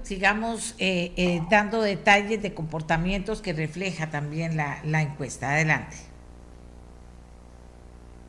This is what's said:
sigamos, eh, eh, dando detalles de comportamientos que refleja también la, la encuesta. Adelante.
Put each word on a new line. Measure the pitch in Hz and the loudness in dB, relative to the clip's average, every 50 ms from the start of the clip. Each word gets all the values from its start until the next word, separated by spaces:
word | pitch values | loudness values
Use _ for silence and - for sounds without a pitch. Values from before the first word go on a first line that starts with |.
sigamos, | - - 196 180 196 196 214 220 226 233 226 220 - - - - | -6 -6 -2 4 4 4 4 4 0 -2 -2 -4 -6 -6 -4 0
eh, | 190 190 185 175 175 175 - | 2 2 2 2 0 0 0
eh, | 180 180 180 175 170 165 - | 2 2 4 4 2 4 6
dando | 220 208 208 196 220 226 | 6 6 6 4 2 2
detalles | 220 202 196 - - 214 202 208 202 202 226 208 | 2 2 2 4 6 8 8 8 6 2 0 0
de | 208 185 - | -2 -4 -4
comportamientos | - 156 160 156 160 156 - 165 160 175 185 196 202 190 220 214 214 | -4 -6 -4 -4 -4 0 2 2 2 4 2 0 0 0 -2 -4 -4
que | - 185 160 | -2 -4 -2
refleja | 156 156 147 - 175 196 190 160 156 160 156 | 0 -2 -2 -2 -2 -4 -2 -2 -2 -4 -2
también | 151 147 147 147 151 160 160 165 160 | -2 -4 -4 -2 -2 -2 -2 0 0
la, | 156 147 143 135 - - | 0 0 -2 -2 -4 -2
la | 151 156 156 156 | 0 2 2 2
encuesta. | 139 143 - 139 113 - - 123 131 143 | 0 -2 -6 -6 -6 -6 -4 -2 2 4
Adelante. | 156 160 156 147 123 - - - - - - - - - - - - - - - - - - - - - - - - - - - - - - - - - - - - - - - - - - - - - - - - - | 4 6 4 4 2 0 -6 -12 -14 -14 -16 -16 -18 -16 -16 -16 -16 -18 -18 -18 -18 -18 -16 -16 -16 -18 -16 -18 -18 -18 -18 -18 -18 -18 -18 -18 -18 -18 -18 -18 -18 -18 -18 -18 -18 -18 -18 -18 -18 -18 -18 -18 -18 -18